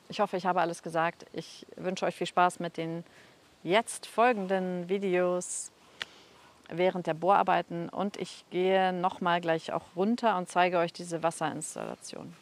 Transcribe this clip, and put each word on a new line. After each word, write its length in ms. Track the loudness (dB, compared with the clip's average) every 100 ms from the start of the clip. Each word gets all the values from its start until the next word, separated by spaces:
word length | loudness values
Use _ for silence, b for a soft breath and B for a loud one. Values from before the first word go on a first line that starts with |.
| -10
ich 100 | -2
hoffe, 160 | -2 0
ich 100 | 0
habe 140 | 2
alles 240 | 0 -2
gesagt. 420 | -4 0 0 -2 -12
Ich 340 | -12 -12 -16 -18 -8
wünsche 280 | -6 -2 -4
euch 100 | -2
viel 120 | 0
Spaß 320 | 4 4 2
mit 160 | -6 -6
den 300 | -6 -6 -10 B B B B _
jetzt 440 | 0 2 2 -8 -4
folgenden 840 | 4 4 4 0 0 0 -4 -2
Videos 840 | -2 2 2 2 0 -4 -8 -10 -16 B B B B B B B B -8
während 400 | 0 2 2 -2
der 60 |
Bohrarbeiten. 760 | 0 4 4 4 2 0 -6 -6
Und 300 | -4 -4 -4
ich 260 | -10 -12 -6
gehe 420 | 0 2 4 2
noch 300 | 2 -2 0
mal 180 | 0 2
gleich 320 | 2 -2 -2
auch 120 | -6 -6 -2
runter 420 | 0 2 2 0
und 120 | 0
zeige 300 | 2 4 4
euch 120 | 0
diese 320 | -2 -8 -2
Wasserinstallation. 1120 | -2 0 -4 -4 -8 -8 -8 -10 -12 -14 -14 -16